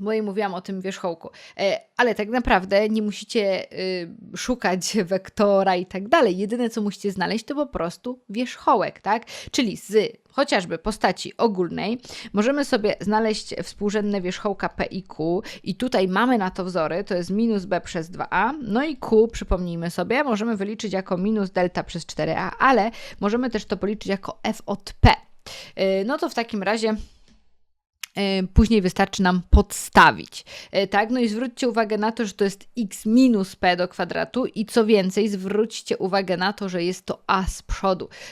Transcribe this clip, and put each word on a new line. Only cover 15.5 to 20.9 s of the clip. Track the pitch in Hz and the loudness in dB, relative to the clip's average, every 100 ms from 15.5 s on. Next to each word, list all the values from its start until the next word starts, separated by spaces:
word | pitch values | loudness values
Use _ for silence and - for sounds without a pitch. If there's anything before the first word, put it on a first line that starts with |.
| - | -10
i | - | -8
tutaj | - 254 208 190 | -4 0 0 2
mamy | 185 247 240 | 2 2 2
na | 185 | 0
to | - | -4
wzory, | 185 180 156 165 | -4 -2 -2 -4
to | 202 | -4
jest | 175 175 | -4 -2
minus | 196 233 208 | 0 0 0
b | 185 180 | -2 -4
przez | - 180 160 | -4 -8 -8
dwa | 185 - | -8 -4
a, | 175 214 311 | 0 0 -2
no | 247 220 | -4 -2
i | 311 269 | -2 -4
q, | - 220 226 | 2 4 4
przypomnijmy | - 196 185 180 170 165 | 2 -2 -2 -2 -6 -6
sobie, | 175 180 247 | -4 0 0
możemy | 294 208 233 214 | 0 0 -2 -2
wyliczyć | 196 214 214 | -4 -6 -4